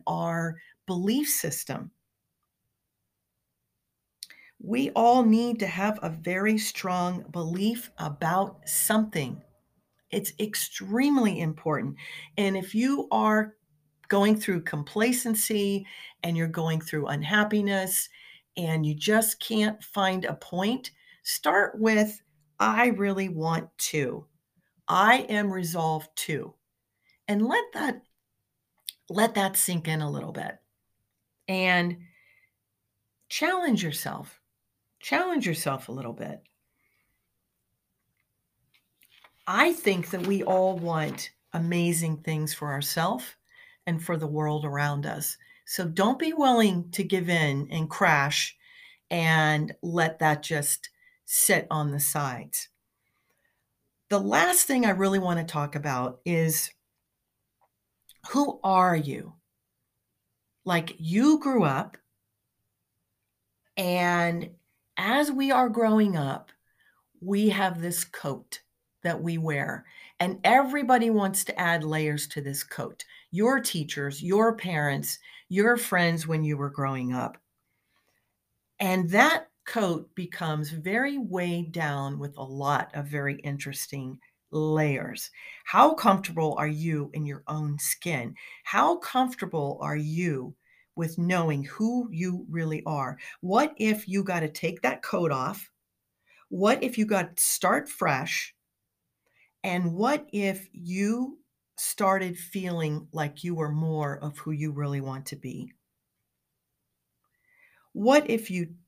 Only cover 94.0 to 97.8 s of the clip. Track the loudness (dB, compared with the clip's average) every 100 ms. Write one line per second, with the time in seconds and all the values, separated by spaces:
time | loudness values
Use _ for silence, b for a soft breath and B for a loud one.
94 | -2 -4 -2 -2 -2 -2 -4 -2 -2 -2
95 | -4 -2 0 0 -4 -8 -14 _ _ _
96 | _ b b b b 0 2 2 0 -2
97 | 0 0 0 -2 -2 0 2 0